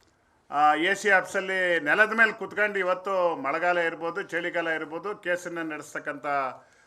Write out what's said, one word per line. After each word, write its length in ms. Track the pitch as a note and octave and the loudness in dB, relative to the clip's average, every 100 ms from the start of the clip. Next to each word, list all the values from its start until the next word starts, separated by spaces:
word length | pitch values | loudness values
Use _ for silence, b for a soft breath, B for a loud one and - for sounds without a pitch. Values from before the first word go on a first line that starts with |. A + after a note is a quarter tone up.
| _ _ _ _ - | _ _ _ _ -4
ಆ, 240 | C#3 D3+ D3+ | 4 4 6
ಎ 180 | F3 | 2
ಸಿ 160 | F#3+ G#3 | 2 4
ಆಫೀಸಲ್ಲಿ 680 | F#3+ F#3 G3 F#3+ F#3+ F3+ E3 | 4 4 -4 -2 0 2 2
ನೆಲದ 340 | D3 F3+ G#3+ | 2 4 4
ಮೇಲೆ 180 | A3+ A3 | 4 2
ಕುತ್ಕೊಂಡು 480 | - F#3+ - G#3 G3 | 2 -6 -2 0 0
ಇವತ್ತು 560 | F3+ F#3 G3 F#3+ F3 D3 | 0 -2 -2 0 0 0
ಮಳೆಗಾಲ 420 | C#3 D#3+ F3 F3 | -2 0 2 2
ಇರ್ಬೋದು, 440 | E3 D#3+ E3+ F3+ | 0 -2 -6 -6
ಚಳಿಗಾಲ 460 | F#3+ E3 F3 E3+ E3 | -6 -6 -4 -2 -2
ಇರ್ಬೋದು, 480 | D#3 D3+ E3 G3 G3+ | -4 -6 -8 -10 -6
ಕೇಸನ್ನು 480 | F3+ F3 F3 E3+ | -4 -4 -4 -8
ನಡೆಸ್ತಕ್ಕಂಥ, 600 | D#3 D3+ D3 D#3 D3 C#3+ D3 C#3+ C3 - b b | -8 -10 -10 -10 -8 -6 -2 -2 -2 -6 b b